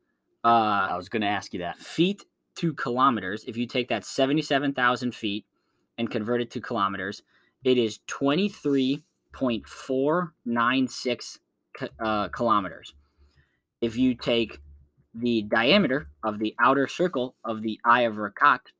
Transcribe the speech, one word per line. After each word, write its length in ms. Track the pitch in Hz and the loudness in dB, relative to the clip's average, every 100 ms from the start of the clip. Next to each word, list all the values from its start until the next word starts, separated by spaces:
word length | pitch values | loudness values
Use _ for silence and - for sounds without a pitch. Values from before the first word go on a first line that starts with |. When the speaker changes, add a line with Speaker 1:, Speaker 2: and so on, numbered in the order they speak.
| _ _ _ _ | _ _ _ _
Speaker 1:
uh, 460 | 117 117 107 101 95 | 4 4 4 2 0
Speaker 2:
I 60 | 90 | -2
was 140 | 90 | -4
gonna 160 | 110 104 | -2 -2
ask 260 | 101 - | -2 -4
you 80 | 95 | -8
that. 160 | 87 - | -8 -8
Speaker 1:
feet 460 | - - 175 202 - _ _ - | -6 0 0 0 -10 _ _ -4
to 160 | 165 | -4
kilometers, 720 | - 139 123 135 113 92 104 | -2 -4 2 2 2 -2 -8
if 120 | - 113 | -8 -6
you 100 | 117 | -4
take 220 | 131 120 | -2 -2
that 180 | 110 - | -4 -4
seventy-seven 640 | - 135 151 147 139 143 | 0 2 2 2 0 0
thousand 420 | 139 123 123 123 | 0 2 2 -2
feet 300 | - 107 104 - _ _ _ _ - | -4 -4 -6 -8 _ _ _ _ -6
and 120 | 117 | -4
convert 300 | 117 107 120 | -4 -2 -2
it 100 | 120 | -2
to 100 | 123 | -6
kilometers, 600 | - 117 98 98 95 104 - _ _ _ | -4 -2 -2 -2 -6 -8 -14 _ _ _
it 140 | 131 123 | 2 4
is 240 | 113 - - | 2 -2 -12
twenty-three 1000 | - 139 156 202 - 147 139 131 151 - _ _ | -4 0 2 0 -2 0 2 2 -2 -6 _ _
point 340 | - 127 113 - | -4 -2 -2 -6
four 680 | - - 131 139 175 170 - 120 | -12 -4 -2 0 0 -2 -8 -4
nine 420 | 117 117 131 127 | 0 2 2 0
six 500 | - 127 120 - - _ _ _ - | -4 -4 -4 -6 -14 _ _ _ -12
ki-, 100 | 131 - | -12 -6
uh, 280 | 113 107 92 | -2 -2 -2
kilometers. 640 | - 120 104 92 80 - - _ _ _ _ _ _ _ _ | -2 2 2 0 -8 -18 -20 _ _ _ _ _ _ _ _
If 140 | 117 113 | -4 0
you 180 | 127 | 0
take 440 | 120 - 117 113 - - - _ _ _ | 0 0 0 0 -6 -20 -20 _ _ _
the 280 | - 120 117 | -6 0 0
diameter 640 | 104 113 120 202 156 135 - - | 2 2 4 6 4 0 -4 -8
of 140 | 110 107 | -6 -2
the 160 | 110 - | -2 2
outer 280 | 120 139 135 | 4 4 2
circle 480 | - 175 143 127 - | 0 -2 0 -4 -6
of 160 | 117 110 | -8 -6
the 180 | 110 104 | -4 -2
Eye 180 | 117 120 | 4 4
of 120 | 120 | 4
Rakat, 460 | 107 104 - 143 127 - | 0 -6 2 4 4 -2